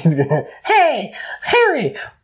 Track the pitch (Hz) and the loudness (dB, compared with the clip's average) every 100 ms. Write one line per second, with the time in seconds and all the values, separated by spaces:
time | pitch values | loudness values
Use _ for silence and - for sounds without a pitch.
0 | 143 143 135 151 - - - 427 349 254 | 2 0 0 -2 -4 -14 0 2 4 0
1 | - - - - - 480 466 320 180 - | -6 -12 -14 -14 -2 2 2 2 -2 -6
2 | - _ | -16 _